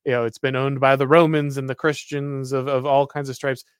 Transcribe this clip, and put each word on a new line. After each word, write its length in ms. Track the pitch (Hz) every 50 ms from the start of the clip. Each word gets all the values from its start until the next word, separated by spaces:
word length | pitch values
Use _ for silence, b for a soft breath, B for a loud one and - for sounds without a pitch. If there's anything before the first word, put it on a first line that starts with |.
| -
You 100 | 143 123
know, 120 | 120 117
it's 140 | 113 113 -
been 160 | - 135 131
owned 240 | 127 135 139 139 131
by 160 | 135 135 135
the 100 | 131 139
Romans 520 | 131 151 170 170 156 160 151 147 143 135 139
and 120 | 135 131
the 60 | 127
Christians 800 | - - 156 147 - - - 143 143 139 143 139 135 131 127 139
of, 140 | 135 127 143
of 200 | 139 131 127 143
all 180 | 139 139 143
kinds 240 | 135 - 147 143 135
of 60 | 127
stripes. 280 | - - 139 131 - - _ _ _